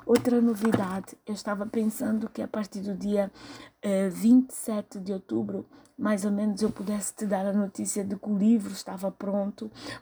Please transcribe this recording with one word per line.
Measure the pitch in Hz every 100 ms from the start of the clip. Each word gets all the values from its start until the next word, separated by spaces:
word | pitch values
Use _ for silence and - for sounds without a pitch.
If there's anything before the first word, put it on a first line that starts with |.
| -
Outra | 240 247 240
novidade, | 233 202 226 214 185 190 - - -
eu |
estava | 208 214 202 208
pensando | 226 220 - 220 220 220
que | -
a | -
partir | 214 196 202
do | 202 180
dia, | 202 202 196 - - - - _
eh, | 202 190 196
vinte | 175 220 254 254
e |
sete | - - 208 - 202
de | 185
outubro, | 190 - 226 208 190 - - - -
mais | 214 202 208
ou |
menos, | 202 214 196
eu | 220
pudesse | - 196 208 - -
te | 214
dar | 196 196
a |
notícia | 202 196 - 202 208
de | 196 185
que | 214
o | 202
livro | 214 233 202
estava | 190 - 190 190
pronto, | 185 202 202 202 - 214 - - -